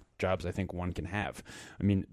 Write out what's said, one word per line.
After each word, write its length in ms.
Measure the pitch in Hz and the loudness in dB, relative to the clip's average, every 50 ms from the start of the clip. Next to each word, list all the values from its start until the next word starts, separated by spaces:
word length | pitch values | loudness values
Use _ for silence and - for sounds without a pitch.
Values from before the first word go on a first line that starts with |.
| - _ _ - | -14 _ _ -2
jobs 260 | - 92 92 85 87 | 2 2 2 2 0
I 60 | 87 87 | -2 -2
think 200 | - 95 85 - | 0 -2 -2 -2
one 200 | 87 90 90 87 | -4 -4 -2 -4
can 120 | - 78 | -4 -4
have. 360 | - 92 104 98 69 - - - - - - - - - - | -4 -2 -2 -2 -2 -6 -8 -12 -16 -16 -16 -16 -16 -6 2
I 40 | - | 4
mean, 220 | 101 101 95 - - | 6 6 6 4 0